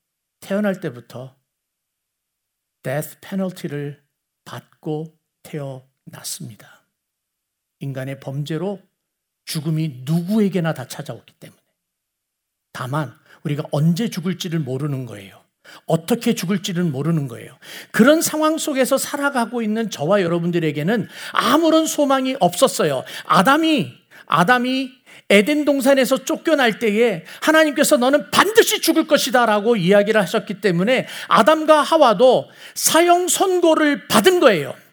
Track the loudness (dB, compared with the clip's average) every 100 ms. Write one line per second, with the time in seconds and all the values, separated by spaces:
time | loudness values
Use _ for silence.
0 | _ _ _ _ -6 -4 -2 -4 -8 -12
1 | -18 -18 -18 _ _ _ _ _ _ _
2 | _ _ _ _ _ _ _ _ -8 -8
3 | -8 -14 -12 -6 -6 -8 -12 -10 -10 -14
4 | _ _ _ _ -20 -20 _ _ -10 -8
5 | -10 _ _ _ -14 -12 -12 -14 _ _
6 | -20 -18 -14 -14 -14 -18 -20 _ _ _
7 | _ _ _ _ _ _ _ _ -12 -10
8 | -10 -12 -10 -10 -8 -6 -8 -10 _ _
9 | _ _ _ _ -12 -8 -4 -4 -4 -8
10 | -4 -4 0 0 0 0 -4 -6 -10 -14
11 | -14 -14 _ _ -20 _ _ _ _ _
12 | _ _ _ _ _ _ _ -12 -8 -6
13 | -8 -12 _ _ -8 -6 -4 0 0 0
14 | -4 -6 -6 -6 -6 -6 -6 -6 -6 -6
15 | -10 -14 -18 -20 _ _ -20 -20 -2 -2
16 | 0 -2 0 -2 -2 -4 -4 -2 -2 -2
17 | -2 -2 -2 -10 -16 -20 -20 -20 -10 4
18 | 6 6 2 0 0 0 -4 -2 0 0
19 | -2 -4 -4 -2 -4 -4 -4 -4 -4 -4
20 | 0 2 2 -2 -2 -2 -2 -2 -2 -2
21 | -4 -10 -6 -2 2 2 4 2 0 -2
22 | 0 2 0 0 -2 2 0 2 -2 -2
23 | -8 -14 0 2 4 4 2 0 -2 -10
24 | _ -20 -6 -2 2 2 0 -4 -6 _
25 | _ -18 2 4 4 0 2 2 4 2
26 | 2 0 -2 -4 0 2 2 0 -2 2
27 | 0 0 -10 -6 2 4 4 2 2 2
28 | 2 0 0 0 2 4 2 2 0 0
29 | 2 0 2 0 2 0 0 0 4 4
30 | 4 2 0 -2 -6 -4 -2 0 0 0
31 | -2 -10 0 4 4 4 6 4 6 4
32 | 4 6 4 4 0 -16 -20 -4 0 2
33 | 4 4 2 0 0 2 4 4 2 0
34 | 0 4 4 6 4 4 -2 -10 _